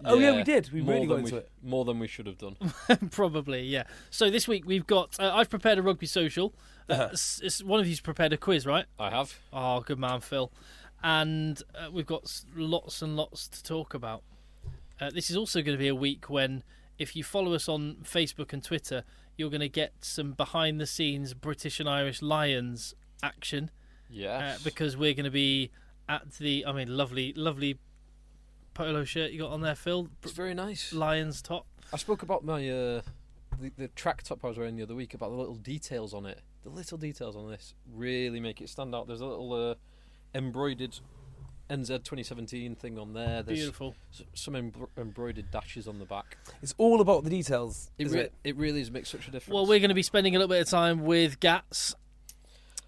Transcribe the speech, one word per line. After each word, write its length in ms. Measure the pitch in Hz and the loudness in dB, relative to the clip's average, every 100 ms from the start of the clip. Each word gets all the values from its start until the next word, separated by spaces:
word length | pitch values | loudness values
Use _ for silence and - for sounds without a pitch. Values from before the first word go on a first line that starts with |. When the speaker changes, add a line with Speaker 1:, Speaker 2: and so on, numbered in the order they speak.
Speaker 1:
Oh, 160 | - 247 | 6 8
yeah, 120 | 277 | 10
Speaker 2:
yeah, 40 | 269 | 6
Speaker 1:
we 80 | |
did. 300 | 208 277 127 | 6 4 4
We 80 | 143 | 0
Speaker 2:
more 140 | 131 - | 2 4
Speaker 1:
really 120 | 151 | 4
Speaker 2:
than 80 | 143 | 2
Speaker 1:
got 40 | |
into 160 | 117 120 | 2 -4
Speaker 2:
we, 40 | |
Speaker 1:
it. 100 | - - | -8 -14
Speaker 2:
more 220 | 123 131 123 | -2 0 0
than 140 | 117 | 0
we 80 | 110 | -4
should 180 | - 104 | -6 -10
have 120 | 92 | -10
done. 200 | 101 98 180 - | -12 -4 -4 -2
Speaker 3:
<laughs> 260 | - 240 185 | 4 4 4
Probably, 500 | - 185 151 139 127 | 2 2 2 -2 -4
yeah. 220 | 127 135 117 - - | -2 -2 -4 -12 -8
So 200 | - 214 | 4 4
this 200 | 214 - | 4 2
week 160 | 202 165 | 0 2
we've 200 | 190 - | 0 4
got, 300 | 196 170 - | 4 4 0
uh, 140 | 196 | 2
I've 160 | 202 233 | 4 4
prepared 280 | 208 226 196 | 4 6 6
a 40 | |
rugby 260 | 185 180 160 | 4 2 0
social. 460 | 185 156 170 202 - - - - | 0 2 2 -2 -4 -20 -14 -2
Uh, 40 | |
Speaker 1:
Uh-huh. 160 | 147 113 | 0 2
Speaker 3:
s-, 260 | - - - | 0 -2 -2
s-, 220 | 185 - | -4 -4
one 160 | 196 220 | 2 2
of 80 | 175 | 4
you's 140 | 160 | 0
prepared 320 | - 160 156 | -4 2 2
a 40 | 156 | 2
quiz, 280 | - 165 131 | 4 2 4
right? 200 | 160 - - | 0 0 -4
Speaker 2:
I 120 | 104 | -2
have. 280 | 117 139 - - | 0 -2 -6 -12
Speaker 3:
Oh, 260 | 131 127 123 | -2 0 0
good 200 | 117 131 | 0 -2
man, 200 | 127 127 | -2 -2
Phil. 320 | - 139 127 - - - - - | -2 -2 -4 -6 -20 -20 -20 -4
And, 600 | 165 156 156 156 156 147 - | 2 4 4 0 0 -4 -10
uh, 160 | - 160 | -14 -8
we've 160 | 175 143 | -6 -4
got 180 | 160 - | -4 -6
s-, 200 | - - | -12 -10
lots 480 | 170 160 165 - - | -6 0 0 -2 -6
and 140 | 156 151 | -4 -2
lots 320 | 156 - - | -4 -6 -14
to 160 | - | -12
talk 300 | - 160 147 | -6 -6 -4
about. 300 | 135 113 113 - - - - - - - - | -8 -8 -8 -12 -20 -20 -14 -12 -12 -14 -8
Uh, 120 | 143 | -6
this 200 | 165 - | -4 -2
is 60 | 180 | -2
also 260 | 220 175 | 0 0
gonna 160 | 147 139 | 2 2
be 120 | 139 | 2
a 40 | |
week 360 | 131 139 139 - | 2 0 -2 -2
when, 340 | 139 135 131 - - - - | 0 0 -2 -10 -20 -18 -10
if 200 | 151 160 | -8 -6
you 60 | |
follow 300 | 143 202 185 | -2 0 2
us 140 | 165 - | 0 0
on 300 | 156 147 - | -2 -2 -6
Facebook 500 | - 175 156 - 147 | -2 0 0 -2 -8
and 100 | 139 | -8
Twitter, 400 | - 160 - 127 - - - - | -4 -4 -2 -6 -6 -20 -16 -6
you're 120 | 156 | -4
gonna 180 | 147 147 | -2 -2
get 260 | 160 151 - | -2 -2 -4
some 320 | - - 143 | -8 -4 -4
behind-the-scenes 1000 | 135 139 165 160 151 147 - 156 139 139 | -2 0 2 2 2 -2 0 0 0 -4
British 480 | 123 151 147 151 - | -6 -6 -4 -6 -4
and 80 | 147 | 0
Irish 320 | 143 139 123 | 2 0 -2
Lions 720 | 147 151 147 131 123 120 - - - - | 0 2 4 2 0 -8 -12 -14 -20 -6
action. 480 | 147 - - 143 160 - - - - | -6 -4 -6 -4 -6 -10 -20 -20 -16
Speaker 2:
Yes. 320 | 113 98 127 | -8 -4 -4
Speaker 3:
Uh, 220 | 139 131 | -4 -4
because 320 | 151 - 151 131 | -6 -2 -2 2
we're 180 | 151 | 2
gonna 160 | 139 139 | 2 0
be 400 | 139 139 135 127 - - - - | 2 2 2 -2 -8 -20 -16 -4
at 280 | 147 147 - | -4 -4 -6
the, 300 | 147 143 139 | -2 0 -2
I 60 | |
mean, 240 | 139 123 131 | -4 -4 -2
lovely, 380 | 135 127 131 | 0 0 -4
lovely 440 | 147 160 139 143 131 - - - - - - - - - | -2 -2 0 -2 -4 -10 -20 -20 -20 -20 -20 -20 -20 -16
polo 300 | - 160 151 | -6 -2 -2
shirt 280 | 139 165 156 | -2 -2 -4
you 80 | 156 | -4
got 120 | 156 | -6
on 80 | 156 | -2
there, 160 | 160 147 | -2 -2
Phil. 320 | 175 180 170 - | -2 -2 -2 -10
Speaker 2:
It's 80 | 160 | -12
very 220 | 175 180 | -6 -4
nice. 400 | 180 202 185 - | -4 -4 -6 -4
Speaker 3:
Lions 480 | 160 156 160 156 135 | 0 2 2 0 -6
top. 240 | - 170 - - - | -6 -8 -8 -20 -10
Speaker 2:
I 60 | 151 | -8
spoke 260 | - 208 | -2 -2
about 220 | 180 185 151 | 0 -2 0
my, 240 | 156 135 | -2 -2
uh, 320 | 127 123 120 - - - - - 131 | -2 -2 -2 -6 -14 -18 -18 -6 -6
the, 120 | 131 - | -6 -8
the 140 | 131 | -10
track 340 | - 175 - | -4 -2 -2
top 220 | - 123 123 | -6 -6 -6
I 20 | |
was 100 | 117 | -4
wearing 200 | 117 113 | -6 -6
the 60 | |
other 120 | 107 120 | -8 -8
week, 180 | 123 | -10
about 180 | 117 110 | -8 -6
the 60 | 123 | -6
little 180 | 127 117 | -6 -8
details 580 | 117 151 - 120 107 | -8 -8 -6 -8 -6
on 120 | 101 98 | -8 -10
it. 140 | - - - | -12 -18 -20
The 60 | 117 | -16
little 280 | 165 175 165 | -14 -12 -8
details 380 | 151 143 113 104 | -8 -6 -10 -10
on 140 | 107 | -12
this 260 | 104 - - - | -12 -16 -20 -16
really 460 | 113 123 127 123 117 | -6 -2 0 -2 -2
make 220 | 117 107 | -6 -8
it 80 | 123 | -12
stand 260 | - 131 120 | -10 -6 -6
out. 120 | 120 | -6
There's 120 | 117 | -8
a 60 | 131 | -8
little, 260 | 110 123 120 120 | -8 -4 -2 -2
uh, 40 | 117 - - - - - | -4 -10 -20 -20 -20 -10
embroidered 680 | 135 131 120 143 123 127 - - - - - - - - | -6 -4 -2 -2 -2 -8 -10 -20 -20 -20 -18 -16 -16 -8
N 160 | 139 | -6
Z 140 | 120 127 | -4 -6
twenty 180 | - 135 | -6 -8
seventeen 540 | 113 120 110 123 120 113 | -8 -10 -8 -8 -8 -10
thing 240 | 123 110 | -10 -10
on 140 | 107 | -10
there. 280 | 110 117 117 | -4 -2 -2
There's 160 | - 160 | -2 -2
Speaker 3:
Beautiful. 380 | 147 - 135 - - | -4 -6 -10 -10 -18
Speaker 2:
s-, 80 | - - - | -20 -16 -12
some 200 | - 135 | -8 -6
embro-, 320 | 120 113 123 - | -6 -8 -12 -10
embroidered 540 | 113 113 120 110 95 | -10 -6 -8 -6 -6
dashes 380 | 107 - 117 107 | -8 -8 -12 -10
on 100 | 104 | -10
the 80 | 95 | -8
back. 320 | 101 - - - - | -8 -10 -16 -20 -12
Speaker 1:
It's 140 | 139 - | -8 4
all 240 | 226 233 | 6 8
about 220 | 190 170 | 8 6
the 80 | 156 | 4
details, 580 | 185 147 123 117 - - - | -2 2 0 0 -8 -10 -4
Speaker 2:
It 80 | 147 | 0
Speaker 1:
isn't 140 | 160 | 0
Speaker 2:
re-, 60 | - | 0
Speaker 1:
it? 80 | - | -4
Speaker 2:
it 120 | 147 139 | -6 -2
really 260 | 151 147 | 0 0
does 100 | 120 | -4
make 160 | 123 - | -8 -8
such 200 | - - | -10 -10
a 40 | |
difference. 200 | 131 - | -10 -2
Speaker 3:
Well, 140 | 196 196 | 2 8
we're 140 | 214 | 8
gonna 160 | 196 190 | 8 6
be 80 | |
spending 320 | 180 208 196 185 | 6 6 6 6
a 20 | |
little 160 | 190 | 6
bit 80 | 180 | 4
of 80 | 165 | 6
time 360 | 175 170 165 156 | 6 6 4 6
with 340 | 170 160 139 | 6 6 6
Gats. 560 | 175 - - - - - - - - - - - - - | 4 4 0 -4 -4 -4 -14 -20 -20 -20 -20 -20 -16 -16